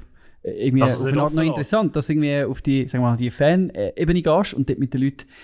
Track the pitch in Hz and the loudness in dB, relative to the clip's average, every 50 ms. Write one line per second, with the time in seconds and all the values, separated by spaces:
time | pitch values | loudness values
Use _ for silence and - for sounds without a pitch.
0 | - - - - - - - - - - 87 85 110 135 127 135 127 131 123 123 | -6 -20 -20 -20 -20 -20 -20 -12 -10 -10 -6 -2 0 2 4 4 4 4 2 0
1 | 135 135 143 147 147 151 151 160 160 165 135 135 139 - 208 220 214 151 - 156 | 0 0 0 0 0 0 0 0 0 0 0 -2 -2 0 0 0 0 0 -2 -2
2 | 135 - 156 151 151 143 143 143 139 104 131 - - 143 135 135 123 - - 123 | -2 0 0 0 0 0 0 0 -2 -2 -4 -4 -2 0 0 0 0 -2 -2 0
3 | 123 120 120 113 123 120 - - 139 147 175 185 190 160 - - 202 175 - - | 0 2 0 0 -2 -4 0 2 2 4 4 2 0 -2 -2 -4 -4 -4 -2 -2
4 | 165 160 170 180 160 160 156 185 202 - - - 135 - - - 139 127 - 127 | 0 0 0 2 2 2 2 2 2 0 -2 -4 -2 -2 0 -2 -2 -4 -2 -2
5 | 131 139 139 - - _ - - | -2 -2 -2 -6 -18 _ -20 -20